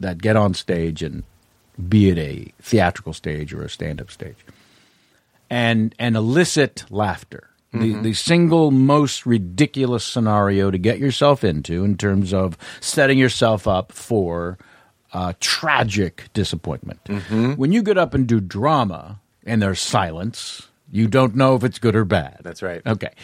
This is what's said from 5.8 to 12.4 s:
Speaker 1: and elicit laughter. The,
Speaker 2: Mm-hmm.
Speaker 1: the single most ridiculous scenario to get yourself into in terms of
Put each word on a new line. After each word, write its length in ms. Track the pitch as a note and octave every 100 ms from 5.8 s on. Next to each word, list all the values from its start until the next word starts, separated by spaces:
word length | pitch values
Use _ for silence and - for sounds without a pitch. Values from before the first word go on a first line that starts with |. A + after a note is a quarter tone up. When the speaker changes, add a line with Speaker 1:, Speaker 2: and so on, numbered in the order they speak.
| A2 -
Speaker 1:
and 180 | A#2+ A2
elicit 680 | A2 C#3 F3 - C#3 - -
laughter. 580 | G2+ G#2 F2 - - _ _ _
The, 60 | A#2
Speaker 2:
Mm-hmm. 240 | A2+ G#2+
Speaker 1:
the 120 | A2
single 560 | G#2 - E3+ E3+ E3 D#3
most 560 | C3+ C3+ D3 C#3+ - -
ridiculous 800 | A#2 F2+ F2+ D3 - C3 A#2+
scenario 640 | - - A2 G#2+ G2+ G2 G2
to 80 | F#2+
get 200 | F#2+ A2
yourself 420 | C#3 B2 D3 C#3
into 420 | G#2+ D2+ C#2 E2+
in 120 | G2 F#2+
terms 360 | G2+ G2 F#2+
of 240 | F#2+